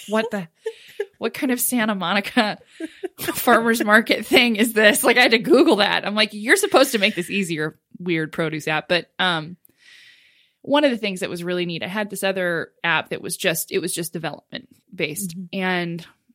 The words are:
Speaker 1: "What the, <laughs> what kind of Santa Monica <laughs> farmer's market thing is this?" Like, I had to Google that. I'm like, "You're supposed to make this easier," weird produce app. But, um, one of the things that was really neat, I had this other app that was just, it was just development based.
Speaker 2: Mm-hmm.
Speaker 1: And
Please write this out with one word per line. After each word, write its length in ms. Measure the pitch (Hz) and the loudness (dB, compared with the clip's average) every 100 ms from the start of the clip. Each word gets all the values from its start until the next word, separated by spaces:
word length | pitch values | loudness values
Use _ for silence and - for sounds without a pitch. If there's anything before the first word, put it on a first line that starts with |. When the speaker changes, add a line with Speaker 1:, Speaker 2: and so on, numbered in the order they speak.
| - | -4
Speaker 1:
"What 220 | 220 453 | -2 -2
the, 160 | 208 165 _ 440 - | -6 -10 _ -12 -12
<laughs> 360 | - - 403 - | -16 -10 -10 -6
what 160 | 226 | -8
kind 160 | - 262 | -4 -2
of 100 | 247 | -2
Santa 360 | - 247 214 196 | 0 0 0 -2
Monica 640 | 170 202 202 254 208 - _ - 320 | -2 -2 0 0 0 -2 _ -14 -14
<laughs> 260 | - 359 - | -12 -14 -10
farmer's 640 | - - 254 226 233 233 | -8 -2 4 4 4 0
market 420 | 208 220 226 - | 4 4 4 -2
thing 300 | - 277 240 208 | 2 4 4 2
is 180 | 240 | 0
this?" 280 | 214 214 - | 4 4 6
Like, 140 | 269 240 | 4 4
I 60 | |
had 80 | 247 | 4
to 60 | 226 | 4
Google 380 | 196 277 339 202 | 4 6 6 4
that. 300 | 190 170 190 | 4 0 -2
I'm 80 | |
like, 160 | 214 214 | 0 -2
"You're 240 | 208 226 392 | -2 2 2
supposed 360 | 403 - 269 | 4 4 4
to 60 | 220 | 2
make 180 | 202 175 | 0 0
this 140 | 175 | -4
easier," 460 | 196 175 156 156 - _ - | -2 -2 -4 -6 -8 _ -10
weird 320 | 180 165 156 | -4 -2 -2
produce 380 | - 160 156 156 | -4 -4 -4 -4
app. 200 | 156 - | -4 0
But, 220 | 170 - - | -2 -2 -4
um, 380 | 185 165 156 180 _ _ _ - - _ _ _ _ _ | -2 -2 -6 -16 _ _ _ -20 -20 _ _ _ _ _
one 220 | 233 285 | -2 2
of 60 | 294 | 2
the 80 | 226 | 0
things 220 | 208 180 | -4 -4
that 100 | 190 | -6
was 120 | 170 | -6
really 220 | 175 180 175 | -4 -2 -4
neat, 160 | 165 | -4
I 60 | 185 | -6
had 200 | 214 202 | -6 -6
this 120 | 190 | -4
other 480 | 196 190 175 165 - _ | -4 -2 -2 -4 -6 _
app 260 | 170 156 - | -2 -2 -2
that 100 | - | -8
was 160 | 98 - | -8 -4
just, 340 | 185 160 - | -2 -2 -2
it 80 | 190 | -4
was 140 | 165 | -4
just 200 | 170 165 | -6 -6
development 540 | 170 156 - _ - - _ _ | -8 -10 -12 _ -16 -16 _ _
based. 420 | 180 165 160 190 175 | -6 -6 -6 -10 -10
Speaker 2:
Mm-hmm. 220 | 180 196 | -10 -6
Speaker 1:
And 460 | 185 180 170 170 - _ _ | -2 -2 -4 -8 -12 _ _